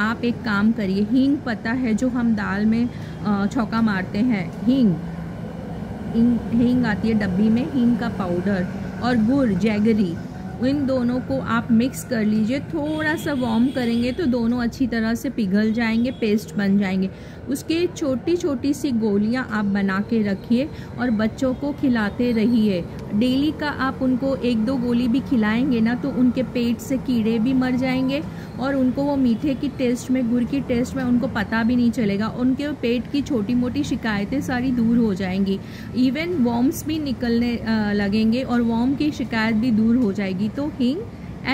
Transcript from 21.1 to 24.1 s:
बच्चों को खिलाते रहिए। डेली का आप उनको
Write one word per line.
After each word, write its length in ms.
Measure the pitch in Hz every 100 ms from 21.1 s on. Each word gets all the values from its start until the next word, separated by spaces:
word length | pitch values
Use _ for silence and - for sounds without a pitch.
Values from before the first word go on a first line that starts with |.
बच्चों 440 | 214 220 - 262
को 180 | 254 285
खिलाते 600 | 285 285 240 202 - 247
रहिए। 520 | 226 214 240 214 180 - - -
डेली 380 | 202 254 262 302 -
का 80 | 294
आप 300 | - 262 262
उनको 340 | 262